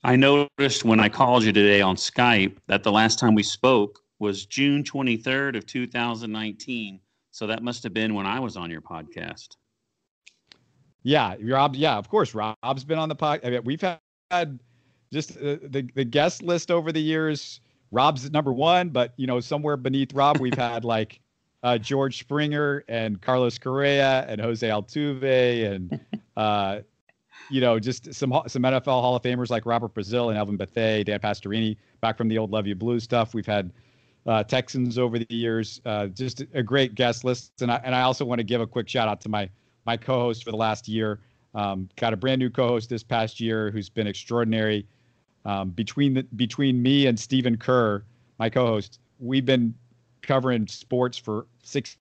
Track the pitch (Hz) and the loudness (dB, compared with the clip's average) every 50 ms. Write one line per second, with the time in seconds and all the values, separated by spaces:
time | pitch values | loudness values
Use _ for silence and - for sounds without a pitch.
0 | - 123 127 127 135 139 143 143 143 143 _ - 139 139 123 - - 113 113 110 | 4 4 6 6 8 8 6 6 4 0 _ 0 0 0 0 0 4 4 6 6
1 | 107 104 101 - 135 123 123 123 110 107 98 104 101 104 101 101 98 95 92 87 | 6 4 4 4 4 6 6 6 6 6 6 6 8 8 8 8 6 4 2 0
2 | - - - - 123 123 117 104 95 98 - - _ - - 101 - 110 101 107 | -2 -4 0 2 4 4 6 4 2 0 -2 -6 _ 0 0 2 2 4 4 6
3 | 110 113 107 - - 117 110 107 101 - - - - 127 131 117 104 101 - - | 4 4 2 2 4 4 4 4 4 0 -4 2 4 4 4 4 2 0 -4 -16
4 | _ _ _ _ 107 104 98 95 98 _ - 131 139 143 143 143 143 - - 139 | _ _ _ _ -4 -4 -4 -4 -8 _ -4 0 0 2 2 0 -2 -4 -6 -4
5 | 135 127 117 110 117 131 131 135 139 139 123 110 92 - - 127 123 120 - 120 | -2 -2 -2 -2 -2 -2 -2 -2 -2 -2 -4 -6 -8 -6 -6 -6 -6 -4 -4 -4
6 | 117 120 117 110 117 110 107 110 110 107 101 104 - - 127 117 110 101 98 92 | -2 -2 -4 -6 -8 -8 -6 -6 -6 -8 -8 -10 -12 -10 -8 -8 -8 -10 -14 -18
7 | _ _ _ _ _ _ _ - 117 104 110 117 117 123 120 123 - 117 87 110 | _ _ _ _ _ _ _ -10 -6 -6 -4 -4 -4 -6 -8 -8 -10 -6 -2 -2
8 | 110 110 107 104 98 98 104 127 131 113 92 95 87 85 82 78 76 - 85 82 | 0 0 -2 -2 -2 -4 -4 -4 -4 -6 -8 -8 -10 -10 -10 -12 -12 -14 -14 -14
9 | 80 76 - 85 82 85 82 - - - _ _ _ _ _ _ _ _ _ _ | -14 -14 -14 -14 -14 -14 -14 -16 -20 -20 _ _ _ _ _ _ _ _ _ _
10 | _ _ _ _ _ - _ _ _ _ - _ _ _ _ _ _ _ _ _ | _ _ _ _ _ -20 _ _ _ _ -20 _ _ _ _ _ _ _ _ _
11 | _ 127 143 151 120 98 92 - 104 113 131 135 143 143 135 135 151 156 127 104 | _ 2 4 4 4 2 -2 -6 -4 0 2 4 4 2 2 0 0 0 0 0
12 | 104 - - 220 175 120 - 110 104 110 110 _ - 123 135 135 131 143 160 160 | -4 0 0 0 0 0 -2 -6 -6 -6 -6 _ -4 -4 -4 -4 -4 -4 -4 -4
13 | 160 160 156 143 160 151 147 160 - 123 123 123 110 120 143 160 - 185 175 160 | -2 -4 -4 -2 -2 -2 -2 -2 -2 -4 -4 -4 -4 -4 -6 -4 -4 -4 -4 -6
14 | _ _ _ _ _ _ 180 175 170 156 139 120 _ _ _ _ _ _ _ _ | _ _ _ _ _ _ -2 -2 -2 -2 -8 -14 _ _ _ _ _ _ _ _
15 | _ _ - 147 151 - - - 143 143 143 156 - 143 131 139 131 120 - 135 | _ _ -8 -8 -8 -8 -12 -8 -6 -4 -4 -6 -8 -6 -6 -6 -6 -4 -4 -4
16 | 135 120 117 143 147 175 175 - - 170 175 170 - - 175 170 160 160 160 160 | -4 2 4 4 4 4 0 -2 -2 -2 -2 -2 0 0 0 0 0 0 -2 -2
17 | 156 151 156 160 160 156 151 139 - - - - _ _ _ _ _ _ - 120 | 0 0 0 0 0 0 -2 -4 -6 -12 -18 -18 _ _ _ _ _ _ 0 2
18 | 131 151 156 131 123 147 156 151 147 139 131 120 147 165 175 180 180 175 143 127 | 4 4 2 0 -6 -2 0 0 0 2 0 2 4 4 4 4 4 2 0 0
19 | 123 120 - - 131 127 123 123 120 - 156 147 151 151 147 139 127 135 131 139 | 0 0 -2 -6 -4 -2 -2 -2 -2 -2 -4 -2 0 -2 -2 -2 -2 -2 0 0
20 | 139 127 139 139 139 143 151 151 135 123 117 - 123 117 120 117 113 117 117 110 | -2 -2 2 4 4 4 4 4 2 0 0 -2 -2 -2 -4 -4 -2 -2 0 0
21 | 107 - - _ _ _ _ _ _ _ _ _ - 123 123 117 107 - 139 135 | -2 -4 -8 _ _ _ _ _ _ _ _ _ 0 0 0 0 0 -2 0 0
22 | 139 135 123 - - _ 143 147 151 151 147 147 147 143 143 143 - - 117 117 | 0 0 -2 -8 -10 _ -2 -2 0 0 0 -2 -2 -2 -2 -4 -6 -6 -6 -4
23 | 113 110 104 92 - - 131 127 127 120 113 - - 131 127 135 139 143 143 139 | -2 -4 -4 -4 -2 0 2 2 2 0 -2 -4 -8 -6 -2 0 2 2 4 4
24 | 139 135 131 131 131 - 110 104 107 120 117 110 120 113 107 104 98 - - 151 | 4 4 4 2 0 -2 -6 -4 -4 -4 -4 -2 -2 -2 -2 -2 -4 -6 -6 -4
25 | 147 147 139 131 131 135 131 127 123 123 120 117 113 104 98 95 92 87 - - | -4 -4 -4 -4 0 2 4 4 4 4 2 2 0 -2 -2 -4 -6 -6 -8 -8
26 | - _ - - _ _ _ - 110 107 104 101 101 98 101 107 110 _ _ _ | -8 _ -14 -14 _ _ _ -2 0 2 2 2 0 -2 -4 -6 -10 _ _ _
27 | _ _ _ _ _ _ _ - - - 139 131 123 123 113 113 104 123 123 - | _ _ _ _ _ _ _ -20 -14 -4 0 2 4 4 4 4 2 -2 -6 -6
28 | - - 131 - 143 131 127 151 - - - 139 123 131 131 131 120 143 131 127 | -8 -16 -8 -4 -4 0 0 0 -2 -2 -4 0 0 2 2 0 0 0 0 2
29 | 120 127 127 123 - 123 123 123 123 113 123 110 110 117 117 117 117 107 _ 110 | 2 2 0 0 0 -2 -2 -2 -2 -2 -4 -4 -2 0 -2 0 -2 -4 _ -8
30 | 98 95 113 123 120 117 110 107 104 101 104 95 98 92 _ 120 113 110 110 107 | -8 -4 -2 0 0 0 0 -2 -2 -2 -4 -6 -6 -6 _ 0 0 2 2 0
31 | 101 101 104 101 101 107 104 - - 98 104 113 113 110 107 - _ _ _ _ | 0 -2 -4 -2 -2 -4 -4 -4 -6 -6 -4 -2 -2 -2 -4 -6 _ _ _ _
32 | - 113 113 - 120 110 110 110 110 101 98 110 104 101 101 92 107 117 120 120 | -4 -4 -2 0 -2 0 0 0 -2 -2 -2 -2 -2 -2 -4 -4 -2 -2 -2 -2
33 | 110 - 123 120 113 107 - 113 98 - 104 104 95 90 - _ _ _ _ _ | -2 -2 0 0 0 0 -2 -6 -4 -2 -2 -2 -2 -4 -10 _ _ _ _ _
34 | _ _ _ _ _ - 113 110 104 107 - 131 127 - - 135 123 123 117 123 | _ _ _ _ _ 0 0 0 2 2 0 -2 -2 -2 -4 -2 -2 -2 0 0
35 | 127 120 113 120 113 _ 117 117 117 117 113 113 110 104 - - _ 120 107 104 | 0 0 0 -2 -4 _ -4 -4 -2 0 0 -2 -4 -4 -8 -12 _ -6 -4 -4
36 | 101 98 92 101 131 127 123 - 156 - - 147 120 104 127 139 135 123 104 110 | -4 -4 -6 -6 -8 -8 -6 -8 -12 -8 -4 -4 -2 0 2 2 2 0 0 0
37 | 127 120 117 117 - 127 127 120 - - _ - 127 120 120 123 123 131 127 127 | 0 0 0 0 -2 -4 -4 -4 -6 -18 _ -6 -2 -2 -2 -2 -2 -2 0 2
38 | 127 127 131 - 147 120 123 117 113 98 120 120 117 110 - 123 110 - - 127 | 2 2 0 0 -2 -4 -2 -4 -2 -2 -2 -2 -2 -2 -4 -6 -6 -4 -2 -2
39 | 113 110 104 90 - 110 107 107 101 98 98 _ _ _ _ _ _ 117 117 113 | 0 0 -2 -4 -6 -6 -4 -4 -4 -6 -10 _ _ _ _ _ _ -6 -6 -4
40 | - - 131 127 120 120 113 117 120 117 107 107 113 110 110 107 - - 107 110 | -2 -2 -2 0 0 0 -2 -4 -2 -2 0 2 2 0 0 -2 -6 -4 -2 0
41 | 110 107 104 104 _ _ _ _ _ _ _ 110 104 101 98 95 95 92 _ - | 0 0 -2 -4 _ _ _ _ _ _ _ -4 -2 -2 -2 -4 -8 -10 _ -2
42 | - 113 110 98 110 131 131 131 131 123 - - 131 120 123 117 113 120 123 110 | -2 -2 0 0 0 0 0 0 0 -2 0 0 0 2 0 -2 -2 -4 -8 -8
43 | - _ 127 117 113 110 - - 117 113 110 110 107 104 104 110 101 - _ 113 | -6 _ 0 0 0 -2 -4 -6 -4 -2 -2 -2 -2 -2 -4 -6 -8 -6 _ -4
44 | 110 104 98 - - - 117 120 117 113 110 113 110 107 107 104 101 - _ _ | -4 -4 -4 -8 -8 -4 -2 0 0 2 0 0 0 0 0 -2 -4 -8 _ _
45 | _ _ _ _ _ _ _ _ _ 104 101 98 98 95 87 87 113 101 - - | _ _ _ _ _ _ _ _ _ -6 -4 -4 -4 -6 -4 -6 -6 -6 0 0
46 | 143 143 131 131 131 - - 104 123 113 - - 143 135 127 123 120 131 139 143 | 2 2 2 0 -4 -6 -4 -4 -4 -4 -2 -2 0 0 2 2 2 4 4 4
47 | 139 131 117 110 - - 131 131 123 127 117 113 - - 127 127 117 107 104 101 | 4 4 2 0 -2 -2 -2 0 2 2 0 0 0 2 2 4 4 2 0 -2
48 | 104 - _ _ _ _ _ _ 113 113 - 135 127 117 113 107 95 - - _ | -6 -12 _ _ _ _ _ _ -4 0 2 2 2 2 0 -2 -4 -8 -16 _
49 | _ _ _ _ 131 120 131 135 131 123 135 127 120 113 113 - _ _ _ _ | _ _ _ _ -8 -2 0 0 2 4 2 4 2 0 -2 -6 _ _ _ _
50 | _ _ _ _ - - 139 135 127 131 123 117 107 95 - - - _ - 123 | _ _ _ _ -4 0 0 2 2 2 0 0 -2 -4 -6 -16 -8 _ -2 0
51 | 127 123 120 - _ - 107 107 123 _ _ _ _ - - 143 - - - _ | 0 -2 -2 -8 _ -6 -6 -6 -8 _ _ _ _ -6 -6 -6 -6 -6 -16 _